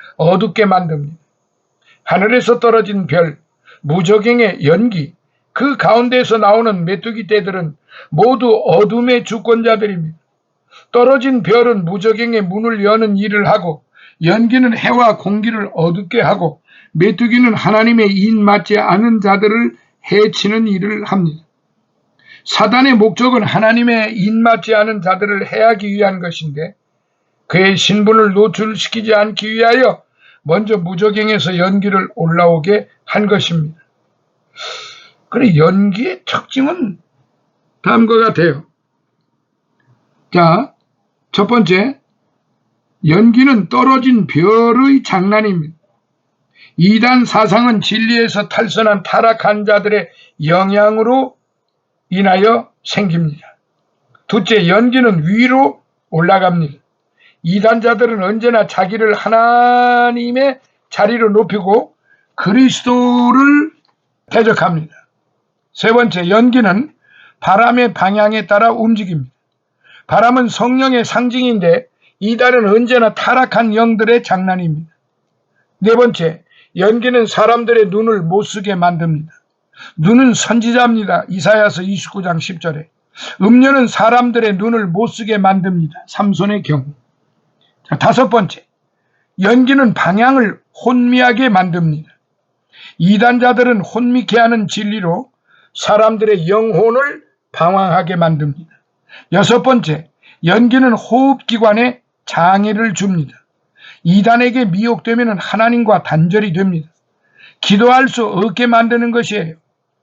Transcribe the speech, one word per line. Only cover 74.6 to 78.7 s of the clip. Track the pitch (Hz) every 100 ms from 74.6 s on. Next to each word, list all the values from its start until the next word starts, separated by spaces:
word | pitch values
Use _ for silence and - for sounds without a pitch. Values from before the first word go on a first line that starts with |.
| 170 151 160 _ _ _ _ _ _ _ _ _
네 | 208
번째, | 240 240 170 165 165 _ _ _ 175
연기는 | 196 233 247 247 220
사람들의 | - 220 240 233 233 196
눈을 | 202 226 208
못 | 160 196
쓰게 | - 208 196